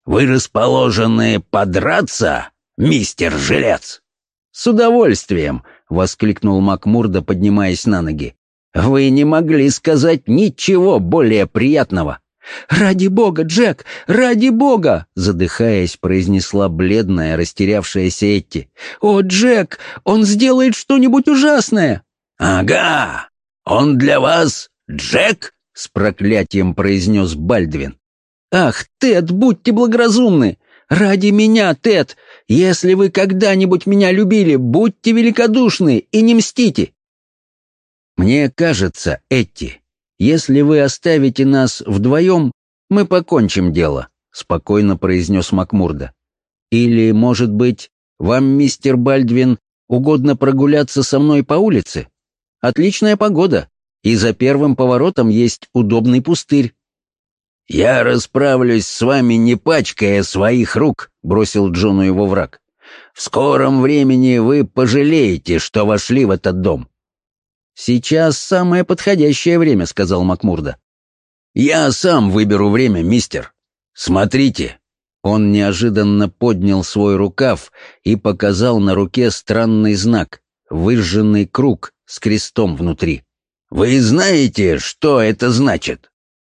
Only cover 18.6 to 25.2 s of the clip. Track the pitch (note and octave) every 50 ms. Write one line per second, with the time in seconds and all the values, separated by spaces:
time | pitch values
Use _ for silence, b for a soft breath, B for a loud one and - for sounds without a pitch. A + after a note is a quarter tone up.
18.6 | C#2 - B B B B B B - G#3 G#3 G3 G3 F#3 F#3 F#3+ A#3 B3+ A#3+ G#3+
19.6 | F3 - - B B B B B B - G3+ A3 G#3+ G3 G#3 G#3 B3+ C4 B3+ B3+
20.6 | C4 C4 A3 - - - C4+ C4+ B3+ C4 A#3 C#4 C4 D#4 D4 C4 C#4+ D4+ D4 C4
21.6 | - - A3 G#3 E3+ C#3+ G2 - - _ _ _ _ _ _ - - F#2+ F#2+ F2+
22.6 | G2 G2 - F#3 F3+ E3+ D#3+ C#3+ A#2+ F2 - - - - _ _ _ _ _ _
23.6 | _ - G2+ A2+ C#3 D3+ C#3 B2 C3 C#3+ D3 C3+ B2+ C#3+ E3 E3+ E3 D#3 - -
24.6 | - - _ _ _ - D2 C#2+ - - - C3